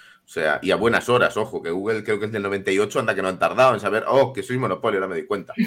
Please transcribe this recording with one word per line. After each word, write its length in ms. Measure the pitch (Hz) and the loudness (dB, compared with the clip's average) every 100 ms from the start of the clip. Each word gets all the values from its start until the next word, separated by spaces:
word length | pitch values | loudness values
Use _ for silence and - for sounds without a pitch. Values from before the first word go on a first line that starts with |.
| - _ | -20 _
O 40 | _ | _
sea, 300 | - 78 69 | -4 0 0
y 80 | 90 | 0
a 60 | 87 | 2
buenas 320 | 113 101 - | 2 2 2
horas, 280 | 123 85 104 | 2 2 0
ojo, 260 | 110 87 | -4 -6
que 80 | 82 | -6
Google 320 | 87 101 113 | -4 -2 -2
creo 140 | 104 104 | -2 -2
que 80 | 104 | -2
es 60 | |
del 100 | 107 | -4
noventa 280 | 101 98 95 | -4 -4 0
y 80 | 95 | 0
ocho, 220 | 107 147 | 0 0
anda 140 | 113 | -2
que 60 | 98 | 0
no 80 | 95 | -2
han 100 | 87 | 0
tardado 360 | 85 95 131 | 0 4 4
en 60 | 107 | 4
saber, 240 | 101 107 - | 0 -2 2
oh, 240 | 127 131 | 4 2
que 100 | 127 | 0
soy 140 | - 127 | -6 -2
monopolio, 420 | 120 92 113 101 | -2 -2 0 0
ahora 100 | 95 | -2
me 80 | 85 | -4
doy 100 | - | -4
cuenta. 260 | 101 - - | -6 -4 -4